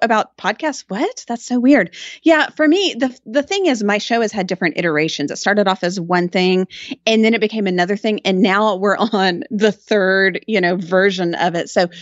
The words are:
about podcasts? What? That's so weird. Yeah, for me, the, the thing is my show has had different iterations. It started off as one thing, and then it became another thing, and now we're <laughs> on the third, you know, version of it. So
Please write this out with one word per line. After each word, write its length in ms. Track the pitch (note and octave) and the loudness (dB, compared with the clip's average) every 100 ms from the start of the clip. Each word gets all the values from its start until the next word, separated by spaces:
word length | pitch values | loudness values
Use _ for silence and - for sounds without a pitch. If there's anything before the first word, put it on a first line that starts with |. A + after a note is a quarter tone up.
about 340 | A3+ A3 - | 0 0 -2
podcasts? 480 | _ F#3+ A3 D#4 - - | _ -6 -4 -6 -6 -8
What? 360 | F#3+ F#4 - - | -4 -4 -6 -10
That's 180 | A#3 | -10
so 140 | - B3 | -4 2
weird. 340 | B3 C#4 F3 - - - | 4 4 2 -6 -18 -2
Yeah, 260 | D4+ D4+ - | 2 2 2
for 180 | - D4+ | 0 2
me, 280 | F4+ F#4+ A#3 | 2 0 -2
the, 180 | B3+ B3 - | -4 -4 -4
the 160 | C4 | -4
thing 240 | C#4+ G4 F4+ | -2 0 0
is 160 | A3+ | 0
my 160 | G#3 G#3 | 0 0
show 220 | - A#3 | 0 -2
has 100 | G#3+ | 0
had 160 | G#3+ F3+ | -2 -4
different 320 | F#3 E3+ - | -2 -2 -2
iterations. 500 | E3+ D3+ D#3+ - C#3+ | -2 0 -2 -2 -6
It 80 | - | -4
started 300 | F#3+ G#3 G3 | 0 0 0
off 160 | F#3+ | 0
as 160 | F3 F#3+ | -4 -4
one 280 | E3+ F3+ F3 | -2 0 0
thing, 400 | F#3+ F3+ F#3 F#3 - - - | 0 2 2 -2 -8 -14 -6
and 180 | A3+ A3 | 0 2
then 120 | A3 | 2
it 40 | A3+ | 2
became 280 | G#3+ A3 G3 | -2 -2 -2
another 280 | F3+ F3+ | 0 0
thing, 240 | G3+ A3 G#3+ | -2 -2 -2
and 160 | - F#3+ | 0 2
now 340 | F#3 G3 A3 F#3 | 2 2 0 0
we're 200 | G3+ F#3+ | 0 0
<laughs> 160 | A3 | 0
on 300 | G#3+ F#3+ F3 - | 0 0 -2 -6
the 200 | G#3+ G#3+ | 0 0
third, 720 | G3+ - G#3+ F#3 F#3+ F#3+ F3 - | 0 -2 0 2 2 2 0 -2
you 120 | G#3+ | 0
know, 160 | G#3 G3 | 0 -2
version 580 | E3+ F#3 G3 F#3 F3 | 0 2 2 0 -2
of 180 | E3+ E3+ | 0 -2
it. 160 | E3+ - | -2 -2
So 180 | G#3 F3 - | 0 0 -4